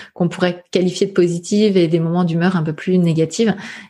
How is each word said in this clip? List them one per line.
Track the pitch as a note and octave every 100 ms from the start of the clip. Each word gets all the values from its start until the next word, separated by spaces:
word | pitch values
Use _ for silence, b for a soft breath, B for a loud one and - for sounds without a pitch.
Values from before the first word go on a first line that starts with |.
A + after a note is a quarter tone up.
| B -
qu'on | -
pourrait | - F3+ F3 -
qualifier | F#3 F3+ - G3
de |
positive | F#3+ F3 E3+ - G#3 G#3+ F#3+
et | E3
des | E3
moments | E3 F3
d'humeur | F3+ E3 F3+ F#3
un |
peu | D#3+
plus | D3+ - F#3
négative, | E3+ D#3+ D#3+ - A3+ - B B B